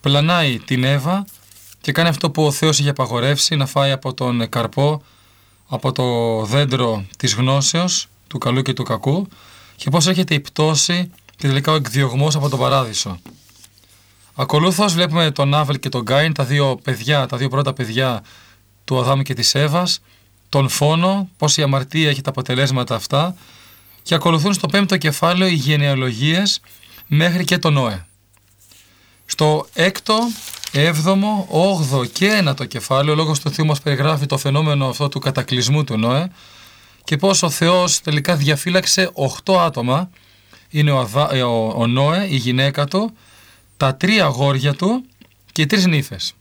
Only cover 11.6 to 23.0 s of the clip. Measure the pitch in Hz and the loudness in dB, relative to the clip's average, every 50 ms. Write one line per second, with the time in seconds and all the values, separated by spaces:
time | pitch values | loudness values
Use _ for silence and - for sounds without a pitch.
11.6 | 139 156 156 156 135 117 107 139 139 127 117 135 143 156 143 151 143 135 - 113 | 0 0 0 0 -2 -2 -2 -2 -2 0 0 0 0 0 0 0 -2 -2 -2 0
12.6 | 127 131 135 135 127 113 104 - - 101 92 85 _ - 80 _ _ _ _ - | 0 2 2 2 0 -2 -4 -6 -6 -6 -8 -12 _ -20 -20 _ _ _ _ -20
13.6 | - _ _ _ _ _ _ _ _ _ _ _ _ _ _ - 131 - - 147 | -20 _ _ _ _ _ _ _ _ _ _ _ _ _ _ -8 -4 -2 0 2
14.6 | 160 185 175 170 208 202 165 170 180 165 156 170 165 156 143 - 143 135 143 151 | 2 2 2 2 0 0 2 0 0 0 0 0 0 0 0 0 0 0 2 0
15.6 | 151 139 147 131 - 143 135 127 120 107 131 143 151 160 151 - 135 117 143 143 | 0 0 -4 -4 -4 -4 -4 -4 -2 0 2 2 2 2 0 -2 -2 0 0 2
16.6 | 143 135 127 - - - 127 104 110 127 151 143 131 120 131 120 135 131 123 135 | 2 0 0 -2 -4 -6 -6 -4 -2 0 0 0 0 -2 -4 -4 -4 -2 0 -2
17.6 | 139 135 135 - 127 107 110 123 131 131 117 101 104 - - - - - - _ | -2 -2 -2 -4 -6 -4 -2 0 0 0 -2 -4 -8 -14 -20 -20 -20 -20 -20 _
18.6 | _ _ _ _ _ - 131 127 127 123 139 135 135 - 135 131 113 - - 135 | _ _ _ _ _ -2 -2 0 2 2 2 0 0 -4 -4 -2 -2 0 2 2
19.6 | 147 151 147 175 180 180 - - _ _ _ _ _ _ _ _ _ _ - 139 | 0 2 0 0 0 -2 -4 -6 _ _ _ _ _ _ _ _ _ _ 0 0
20.6 | 135 131 - - 147 147 156 165 175 185 196 202 190 185 _ _ 156 147 - - | 0 2 0 0 2 2 2 2 2 2 0 0 -4 -6 _ _ 0 0 2 2
21.6 | 151 139 139 135 131 - - 156 160 147 139 131 135 - 131 - 127 - 127 127 | 2 2 2 0 -2 -2 0 0 2 2 0 0 -4 -6 -6 -6 -4 -2 0 0
22.6 | 139 123 131 127 123 - 117 110 | 2 2 0 -2 -2 -2 -4 -6